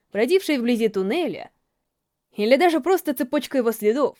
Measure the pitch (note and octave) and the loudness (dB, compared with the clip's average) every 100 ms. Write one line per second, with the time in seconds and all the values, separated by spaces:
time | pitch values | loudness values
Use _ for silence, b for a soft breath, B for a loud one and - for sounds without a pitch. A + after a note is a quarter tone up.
0 | _ G3+ A#3+ F#4+ - C#4+ A#3 A#3+ A3 G#3 | _ -2 2 2 0 -2 0 0 0 -2
1 | F#3+ D4 D4+ D#3 - _ _ _ _ _ | -2 -2 -4 -6 -14 _ _ _ _ _
2 | _ _ _ - G#3+ C4+ F4 D#4+ C#4+ F#4 | _ _ _ -4 2 4 4 2 2 0
3 | - C4+ B3+ D4 - C#4 A#3 A3 G#3 A#3+ | 0 -4 -2 -4 -2 -2 -2 0 0 2
4 | C4+ | 0